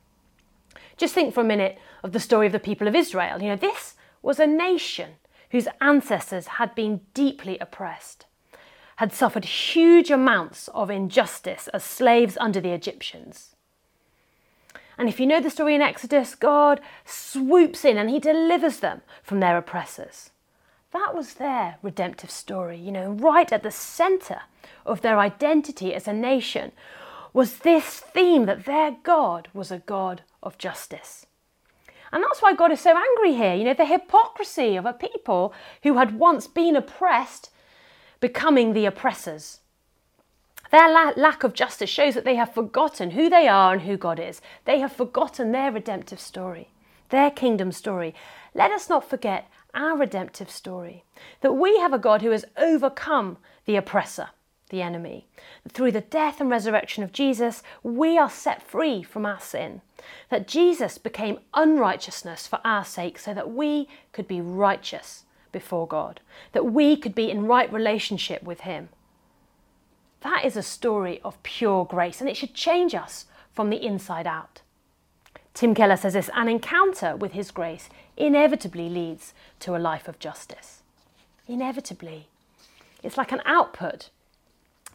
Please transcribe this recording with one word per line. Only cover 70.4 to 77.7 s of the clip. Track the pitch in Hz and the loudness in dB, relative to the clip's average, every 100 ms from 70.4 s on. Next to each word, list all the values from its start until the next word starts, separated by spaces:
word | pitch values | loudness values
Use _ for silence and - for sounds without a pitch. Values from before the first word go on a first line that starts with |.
is | 269 208 | -2 -4
a | |
story | - - 240 208 180 170 | -10 -6 -4 -2 -4 -8
of | 196 - | -12 -14
pure | - - 226 190 | -14 -4 0 0
grace, | 175 180 175 - | 0 -2 -2 -4
and | 269 | -8
it | - | -8
should | 277 | -10
change | - 330 349 359 | -6 0 2 2
us | 180 - - - _ _ | -2 -10 -16 -20 _ _
from | - 208 | -6 -4
the | 214 180 | -4 -4
inside | 196 - 165 170 | -8 -8 -8 -8
out. | 160 - - _ _ _ _ _ _ _ - _ | -8 -12 -20 _ _ _ _ _ _ _ -20 _
Tim | - 240 220 | -2 2 4
Keller | 208 185 | 4 4
says | 196 | 0
this, | 190 - | -2 -4
"An | - 233 | -2 0
encounter | 226 - 339 392 370 175 | -2 0 2 2 0 -6
with | 143 - | -6 -8
his | 190 196 | -10 -12
grace | - 165 | -8 -10